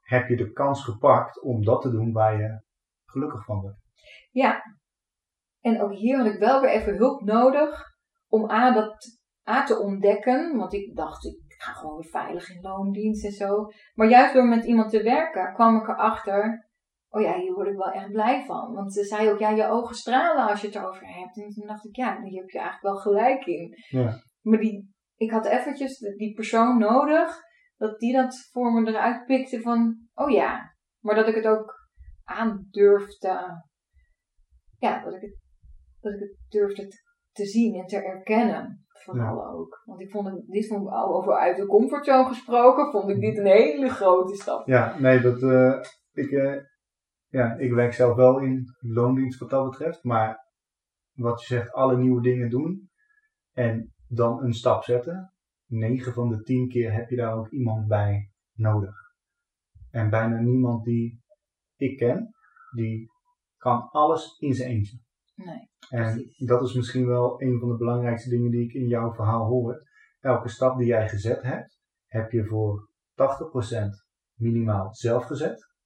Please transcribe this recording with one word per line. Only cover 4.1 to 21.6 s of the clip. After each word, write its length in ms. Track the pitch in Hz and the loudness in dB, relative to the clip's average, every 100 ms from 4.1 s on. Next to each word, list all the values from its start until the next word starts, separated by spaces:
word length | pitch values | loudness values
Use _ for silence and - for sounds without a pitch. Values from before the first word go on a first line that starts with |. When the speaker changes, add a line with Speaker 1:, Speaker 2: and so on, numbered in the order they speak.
| - _ | -20 _
Speaker 2:
Ja. 320 | 247 240 - - _ _ _ _ _ _ _ _ _ | 0 0 0 -8 _ _ _ _ _ _ _ _ _
En 200 | 233 226 | -2 0
ook 100 | 202 | 0
hier 240 | 202 226 269 | -2 0 2
had 100 | 226 | 0
ik 120 | 190 | 2
wel 220 | 208 262 | 2 4
weer 100 | 269 | 4
even 260 | 214 - 196 | 2 0 2
hulp 240 | 254 277 | 2 2
nodig 640 | 202 220 254 285 294 - - _ _ _ _ | 0 4 4 4 0 -2 -16 _ _ _ _
om 220 | 220 214 | -2 0
A, 220 | 214 254 | 2 4
dat, 240 | 226 214 - - _ _ _ - | 4 0 -6 -20 _ _ _ -2
A, 160 | 247 | -2
te 140 | 277 220 | 2 0
ontdekken. 760 | 202 196 220 220 - 254 339 269 | 0 2 2 2 2 0 0 -4
Want 160 | 185 | -4
ik 240 | 202 - - | -6 -10 -10
dacht, 280 | 160 - | -10 -10
ik 300 | - - - _ | -14 -14 -20 _
ga 140 | - | -14
gewoon 240 | - 156 156 | -12 -12 -12
weer 140 | 170 | -10
veilig 400 | - - 175 175 | -10 -8 -10 -12
in 100 | 175 | -16
loondienst 640 | 190 190 196 202 214 214 | -12 -6 -4 -2 -2 -2
en 80 | 208 | -6
zo. 360 | 202 196 202 214 - _ | -6 -2 -2 -2 -14 _
Maar 140 | - 220 | 2 8
juist 260 | 247 269 | 8 8
door 100 | 254 240 | 6 6
met 160 | 233 | 4
iemand 260 | 226 226 214 | 4 2 4
te 120 | 214 | 2
werken 500 | 214 277 - 196 185 | 2 2 0 -2 -6
kwam 220 | - 226 226 | 4 6 6
ik 120 | 214 | 2
erachter, 800 | - 214 - - 202 214 226 _ _ _ _ _ | 0 0 0 -2 0 0 -4 _ _ _ _ _
oh 140 | 214 | -2
ja, 160 | 220 349 | -2 0
hier 160 | 185 | -4
word 140 | 202 196 | -4 -4
ik 80 | 196 | -4
wel 140 | 190 | -4
echt 200 | - 202 | -6 -8
blij 320 | 208 214 285 | -2 0 0
van. 300 | - - 233 | -2 -10 -8
Want 180 | 190 196 | -10 -8
ze 100 | 202 | -6
zei 260 | 202 214 220 | -4 0 2
ook, 80 | 202 | 2
ja, 100 | 214 | 0
je 160 | 214 220 | 0 0
ogen 280 | 233 233 | 0 -2
stralen 540 | - - 247 339 302 220 | -10 -2 0 2 2 0
als 120 | 208 | -2
je 60 | 214 | -6
het 100 | 208 | -8
erover 300 | 185 190 - | -10 -12 -16
hebt. 300 | 175 180 - | -16 -16 -16
En 80 | 208 | -16
toen 160 | 208 | -14